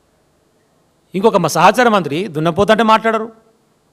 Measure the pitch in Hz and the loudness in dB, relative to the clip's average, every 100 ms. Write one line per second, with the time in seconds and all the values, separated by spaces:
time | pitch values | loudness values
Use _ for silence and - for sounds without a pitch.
0 | _ _ _ _ _ _ _ _ _ _ | _ _ _ _ _ _ _ _ _ _
1 | _ 185 220 190 160 160 180 226 240 208 | _ -2 0 0 -2 2 2 2 2 0
2 | 143 147 208 151 160 160 202 214 220 220 | -2 -6 -6 -4 -4 -2 0 2 2 2
3 | 226 220 226 - _ _ _ _ _ | 2 -4 -6 -16 _ _ _ _ _